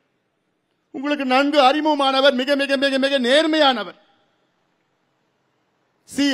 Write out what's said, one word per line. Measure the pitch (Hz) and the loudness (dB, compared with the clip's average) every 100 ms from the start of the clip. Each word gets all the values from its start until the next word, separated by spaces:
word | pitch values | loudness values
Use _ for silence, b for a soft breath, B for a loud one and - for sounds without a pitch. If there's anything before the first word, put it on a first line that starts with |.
| _ _ _ _ _ _ _ _ _ - | _ _ _ _ _ _ _ _ _ -10
உங்களுக்கு | 285 285 262 | -6 -4 0
நன்கு | 262 285 294 254 | 0 2 2 2
அறிமுகமானவர், | 302 311 285 269 269 277 254 | 2 0 0 0 2 2 2
மிக, | 269 277 | -2 -2
மிக, | 277 269 | 0 -2
மிக, | 277 269 269 | 0 0 -2
மிக | 277 | 0
நேர்மையானவர் | 240 294 320 311 277 233 180 - _ _ _ _ _ _ _ _ _ _ _ _ _ _ _ _ _ _ _ _ - | 2 2 2 2 2 0 -6 -16 _ _ _ _ _ _ _ _ _ _ _ _ _ _ _ _ _ _ _ _ -12
சி | 269 285 | -4 0